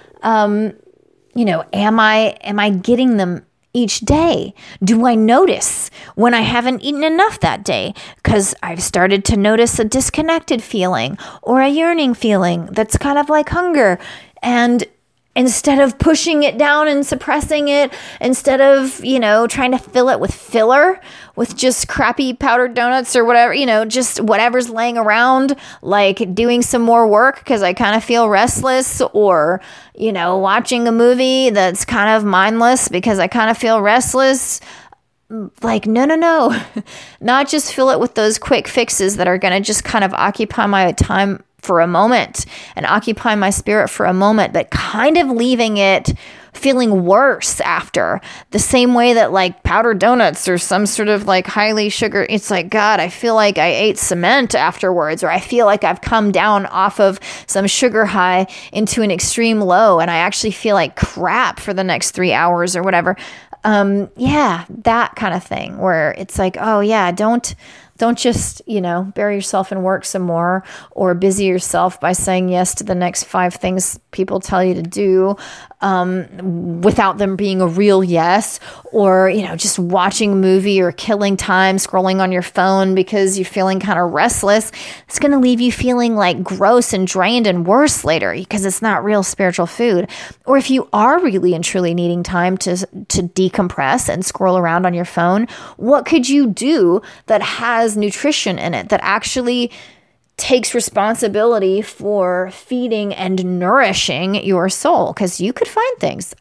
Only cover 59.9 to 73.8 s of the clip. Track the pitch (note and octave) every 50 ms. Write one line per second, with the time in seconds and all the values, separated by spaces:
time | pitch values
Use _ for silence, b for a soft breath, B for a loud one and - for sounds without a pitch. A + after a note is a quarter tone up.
59.9 | F#3 E3 E3 F3 E3+ E3 E3+ G3+ G3 - - A3 F#3+ - - A3 G3+ F#3+ D#3+ C3
60.9 | - - - - - - F3 F3 F#3+ A#3+ C4 F#3 - - - - G3 F#3 F#3 F#3
61.9 | D#3+ A#2+ - - - F#3 F#3 F3+ A2 B2 E3 F3 F3 E3+ F3 F3 F#3 F3 F3+ F#3+
62.9 | F#3 F3 E3 F3+ F#3+ B B B B B B B B - - G#3+ G#3+ G3+ G3+ G3
63.9 | G3+ G3+ G3 - - - B3 C4+ D4 D4+ D4 A3 E3+ E3+ E3+ - - A#3 - A#3
64.9 | A3+ A#3 A#3+ - - - A#3 F#3+ E3 F3+ - - - - - - - - F#3 F#3+
65.9 | F3 D#3+ D3+ D3+ - - F#3+ - - - F#3+ F#3 F#3 - - A3 A3 G#3 G#3 G#3
66.9 | A3 G#3+ F#3 F3 F3 F#3 G#3 A3 A#3 B3 - - - B B B B B B B
67.9 | B - A3+ A#3 A#3+ - - B3 A3 - - - - - - - A3 G3+ F3+ F3
68.9 | E3+ F3 F#3+ F#3+ - - G#3 G#3 G3+ G3+ F#3+ - - F#3+ F#3 - G3 F#3+ F3+ F#3
69.9 | F#3+ F#3 - - - F#3+ F3+ F3 E3+ E3 E3+ F3 F#3 F#3+ B B B B B B
70.9 | - - F#3+ F#3 F3+ F3 F#3+ G3 F#3+ G3+ G3+ F#3+ F3+ F3+ - - - E3+ F3 F#3
71.9 | F#3 - - E3+ F#3 - - G3 F#3 F#3 F#3 F#3 F3+ F3+ F3+ F#3 - - G#3 G#3
72.9 | F#3 F3+ F3+ F3+ F#3+ - - - - F#3+ F3+ F3 F3 - - F#3 F#3 F#3